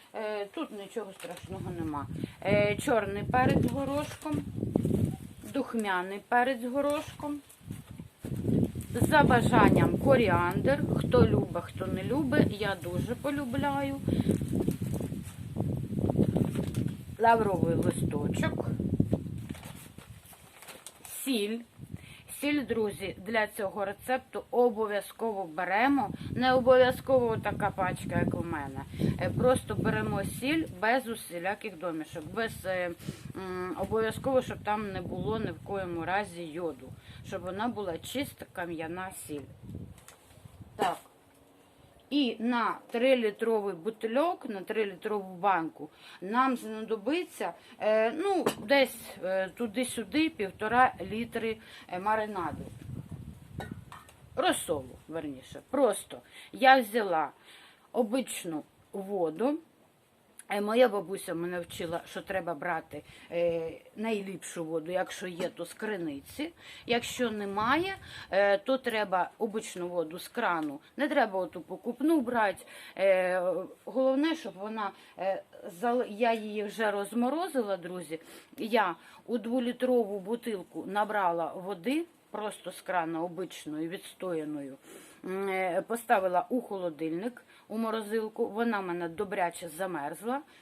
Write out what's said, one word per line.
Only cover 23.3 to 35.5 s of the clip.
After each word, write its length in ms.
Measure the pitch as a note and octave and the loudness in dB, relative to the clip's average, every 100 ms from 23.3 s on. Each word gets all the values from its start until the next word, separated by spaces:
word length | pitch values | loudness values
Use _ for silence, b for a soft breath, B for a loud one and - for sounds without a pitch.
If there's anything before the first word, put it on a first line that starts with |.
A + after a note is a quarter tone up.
| A3+ G#3+ | 2 2
цього 380 | - G3 F#3+ G3 | 0 -4 -2 -4
рецепту 580 | G3 - B3+ - G3+ - | -4 -2 -2 -2 -10 -2
обов'язково 920 | A#3 B3 G#3+ A3 G#3 - - A3+ G3 | 4 4 4 0 0 -2 -4 -2 -2
беремо. 640 | F3 D#3 F3+ G3 B3+ C#4 G#3 - B | -4 -2 2 4 6 4 2 -4 B
Не 220 | - B3+ | 0 4
обов'язково 840 | B3+ B3 B3+ B3+ C4 - C4 A#3+ A3 | 6 8 10 8 4 4 4 4 0
така 320 | G#3 F#3 G3+ | -2 0 -2
пачка, 500 | G3 F#3 F3+ - E3+ | 0 -2 -2 -2 0
як 140 | E3+ | 2
у 100 | - | 0
мене. 380 | - D#3+ C#3 C3+ - B B B | -2 -4 -6 -8 -8 B B B
Е, 80 | F#3 | 0
просто 460 | - B3 B3+ - G#3 | 2 4 4 0 -2
беремо 480 | A3 G#3+ G#3+ G3+ | 0 0 0 -2
сіль 420 | G3 - C4 D#4+ D#4 F3+ | -2 -2 0 0 -2 -2
без 260 | G#3+ C4 A3+ | 2 2 0
усіляких 720 | A3+ - E3+ F3+ G#3+ G#3+ F3 | -8 -8 -6 -4 -4 -8 -6
домішок. 460 | F3 D#3+ D3+ - D3+ | -6 -4 -6 -10 -8
Без, 180 | F#3+ A3+ - F3+ | -4 -4 -4 -4
е, 260 | F#3 F3+ F3 B B B - | -2 -2 -6 B B B -10
м, 400 | F#3 F#3 F#3 E3 | -8 -6 -4 -4
обов'язково, 640 | G3+ A3 A3 G#3+ B3+ C4 | -2 0 0 0 2 2
щоб 160 | B3+ G#3+ | 2 -4
там 280 | G#3 G#3+ G#3 | -2 -2 -2
не 100 | F#3+ | -6
було 380 | F3 F#3 F#3 A3 | -6 -4 -2 -2
ні 120 | G3+ | -2